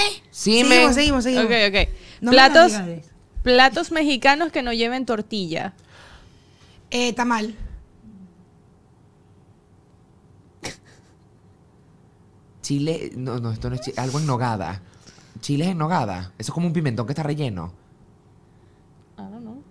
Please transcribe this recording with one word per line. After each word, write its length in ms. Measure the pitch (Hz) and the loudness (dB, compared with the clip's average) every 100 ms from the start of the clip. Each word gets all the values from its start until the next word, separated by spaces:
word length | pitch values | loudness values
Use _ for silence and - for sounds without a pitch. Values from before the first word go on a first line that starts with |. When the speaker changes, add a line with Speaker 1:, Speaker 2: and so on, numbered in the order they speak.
| 415 - - | -2 -6 -16
Speaker 1:
Sí, 300 | - - 226 | -6 2 4
Speaker 2:
Seguimos, 80 | 254 | 6
Speaker 1:
men. 240 | 247 247 | 6 6
Speaker 2:
seguimos, 300 | 247 294 269 | 4 2 2
seguimos. 220 | 240 254 220 | 0 0 2
Speaker 3:
Ok, 60 | 233 202 | 2 2
ok. 200 | 196 165 - - - | 0 -2 -4 -16 -6
Speaker 2:
No 120 | 240 | 4
me 40 | 254 | 8
Speaker 3:
Platos, 360 | 269 320 349 208 180 | 8 8 6 4 -6
Speaker 2:
digas. 200 | 170 - - _ - | -10 -16 -20 _ -4
Speaker 3:
platos 480 | 247 247 262 311 330 | 2 6 6 2 -4
mexicanos 580 | 320 302 262 269 285 330 | -2 0 2 2 2 0
que 100 | 311 | -4
no 120 | 247 | -4
lleven 320 | 233 233 262 247 | -2 -2 -4 -4
tortilla. 680 | 220 214 220 175 160 190 - - - - - - - _ _ - - - | -4 -4 -6 -6 -6 -8 -12 -20 -20 -20 -20 -20 -20 _ _ -20 -20 -8
Speaker 2:
Eh, 220 | 247 247 | -4 -2
tamal. 420 | 240 240 226 214 208 - - - _ - - - - - _ _ _ _ _ _ _ _ _ _ _ _ _ _ _ _ _ _ - - _ - - - - _ _ _ _ _ _ _ _ _ _ _ _ _ _ _ - | -2 -2 -2 -4 -8 -14 -14 -20 _ -20 -20 -20 -20 -20 _ _ _ _ _ _ _ _ _ _ _ _ _ _ _ _ _ _ -20 -20 _ -16 -16 -20 -20 _ _ _ _ _ _ _ _ _ _ _ _ _ _ _ -14
Speaker 1:
Chile, 500 | - 143 151 165 - 117 | -6 -4 -2 -6 -8 -10
no, 240 | 127 120 | -8 -6
no, 120 | 117 | -6
esto 180 | 110 123 | -6 -8
no 60 | 127 | -8
es 60 | |
chi-, 120 | 123 - | -8 -8
algo 220 | 131 139 | -6 -4
en 60 | 156 | -2
nogada. 560 | 123 123 107 82 95 - - - - - - | -2 -2 -4 -6 -10 -16 -20 -20 -20 -20 -12
Chile 240 | - 143 175 | -4 -2 -2
es 60 | |
en 60 | 175 | -2
nogada. 540 | 156 175 113 90 92 - | -2 -2 -2 -6 -10 -12
Eso 140 | 113 | -10
es 20 | |
como 140 | 160 175 | -4 -2
un 60 | |
pimentón 320 | 160 147 113 113 | -2 -2 -4 -4
que 60 | |
está 120 | 143 | -4
relleno. 500 | 151 147 139 92 85 - _ _ _ _ _ _ _ _ _ _ _ _ _ - | -4 -4 -6 -6 -10 -14 _ _ _ _ _ _ _ _ _ _ _ _ _ -20
Speaker 3:
I 40 | |
don't 200 | 196 214 | -18 -18
know. 200 | 226 254 - | -18 -18 -20